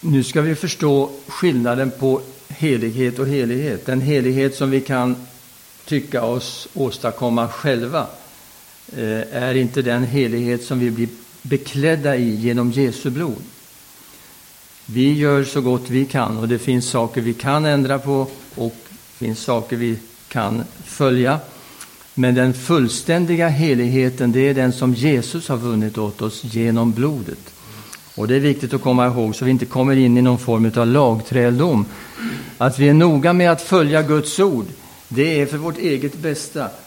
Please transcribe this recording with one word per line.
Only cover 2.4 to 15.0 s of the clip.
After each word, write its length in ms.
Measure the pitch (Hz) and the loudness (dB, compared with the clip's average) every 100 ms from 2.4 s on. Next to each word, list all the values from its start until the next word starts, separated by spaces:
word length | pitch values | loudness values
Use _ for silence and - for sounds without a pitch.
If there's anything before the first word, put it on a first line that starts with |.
| - | -20
helighet 720 | 147 160 123 113 113 127 120 | -4 0 0 -2 -2 -2 0
och 80 | 135 | -2
helighet. 600 | 139 117 123 147 95 - | 0 0 -2 -4 -6 -2
Den 140 | 127 | -2
helighet 540 | 131 147 127 131 135 | 0 2 2 2 0
som 160 | 135 139 | 0 0
vi 100 | 135 | 0
kan 360 | 131 131 123 123 - - - - - - | 0 -2 0 -2 -8 -20 -20 -20 -20 -20
tycka 380 | - 147 143 127 | -4 -4 -2 -4
oss 460 | 117 123 - - - | -2 -4 -6 -12 -12
åstadkomma 760 | 180 131 - 120 - 123 117 117 | -4 -4 -2 -6 -2 -2 0 -2
själva, 580 | - 151 123 123 156 107 - - - - - - - - 135 | -2 -2 -2 -2 -4 -6 -10 -20 -20 -20 -20 -20 -20 -18 -8
eh, 460 | 110 110 113 131 | -4 -4 -4 -4
är 120 | 123 | -2
inte 280 | 131 123 139 | 0 0 0
den 220 | 123 120 | 0 0
helighet 600 | 123 139 123 117 120 120 | 0 0 0 0 -2 -2
som 140 | 120 127 | -2 -2
vi 120 | 120 | 0
blir 180 | 110 117 - - - | 0 -4 -6 -20 -18
beklädda 760 | 131 135 - 139 151 160 143 131 | -4 -4 -2 0 0 2 0 0
i 180 | 120 | 0
genom 360 | 107 117 120 120 | 0 0 2 0
Jesu 400 | 123 135 104 147 | 2 0 0 -6
blod. 320 | 131 165 107 - - - - - - - - - - - - - - - | -4 -6 -6 -12 -20 -20 -20 -20 -20 -20 -20 -20 -20 -20 -20 -20 -20 -6
Vi 260 | 113 | 2